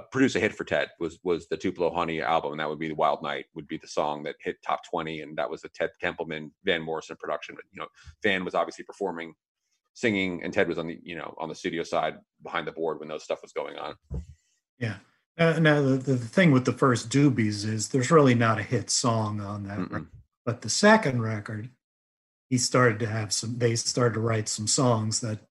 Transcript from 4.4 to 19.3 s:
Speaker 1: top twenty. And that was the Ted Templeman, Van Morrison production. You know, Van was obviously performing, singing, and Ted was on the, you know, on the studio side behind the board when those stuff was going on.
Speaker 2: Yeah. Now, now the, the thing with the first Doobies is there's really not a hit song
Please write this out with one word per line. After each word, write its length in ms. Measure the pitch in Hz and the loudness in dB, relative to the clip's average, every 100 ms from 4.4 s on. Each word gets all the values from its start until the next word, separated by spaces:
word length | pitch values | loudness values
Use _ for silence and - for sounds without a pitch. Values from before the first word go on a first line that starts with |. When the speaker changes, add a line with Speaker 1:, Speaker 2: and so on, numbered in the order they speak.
| 90 - - | -10 -10 -6
Speaker 1:
top 160 | - - | -6 -4
twenty. 320 | 85 80 80 | -6 -6 -8
And 160 | 76 78 | -10 -6
that 120 | 65 | -6
was 120 | 80 | -6
the 80 | 82 | -12
Ted 220 | - 82 - | -6 -6 -4
Templeman, 500 | 87 85 80 78 76 _ | -6 -6 -8 -8 -10 _
Van 180 | 95 85 | -2 -2
Morrison 360 | 80 80 - 82 | -2 -8 -8 -12
production. 360 | 78 76 - 78 - | -8 -8 -8 -18 -18
You 100 | 95 | -14
know, 60 | - _ - - | -14 _ -20 -4
Van 200 | 107 95 | -2 0
was 120 | 87 87 | -2 -2
obviously 300 | 82 - - | -2 -6 -18
performing, 480 | - 95 82 82 - _ _ _ _ _ | -6 -6 -6 -10 -14 _ _ _ _ _
singing, 500 | - 120 101 92 85 | -2 0 2 0 -2
and 100 | 87 | -4
Ted 140 | - 85 | 0 0
was 100 | 82 | 0
on 100 | 82 | -6
the, 120 | - | -8
you 120 | 85 82 | -12 -10
know, 180 | - - | -10 -10
on 120 | 80 | -10
the 60 | 78 | -6
studio 280 | 92 82 | -6 -4
side 320 | 80 82 78 73 _ _ | -2 -2 -2 -6 _ _
behind 240 | - 87 78 | -8 -6 -6
the 40 | |
board 280 | 80 80 76 | -6 -6 -6
when 100 | 76 | -8
those 140 | 78 | -12
stuff 180 | - 80 | -6 -8
was 100 | 80 | -6
going 260 | 78 73 73 | -8 -8 -8
on. 180 | 76 73 - 69 - - _ _ _ - | -12 -12 -12 -12 -12 -20 _ _ _ -8
Speaker 2:
Yeah. 160 | 113 98 _ _ _ - | -8 -8 _ _ _ 0
Now, 160 | 165 160 | 2 4
now 220 | 156 147 | 6 6
the, 160 | 135 131 | 4 2
the 200 | 135 127 | 2 0
thing 340 | 117 - 175 | 2 4 6
with 140 | 127 127 | 6 4
the 80 | |
first 360 | - 135 117 117 | 2 4 4 2
Doobies 560 | 135 143 117 107 104 107 | 4 4 4 0 0 -2
is 240 | 110 - | -2 0
there's 220 | 135 123 | 0 6
really 240 | 165 135 117 | 8 8 6
not 240 | 117 104 | 4 2
a 40 | |
hit 260 | 98 113 - | 0 -2 0
song 500 | - 127 113 107 | 0 2 0 0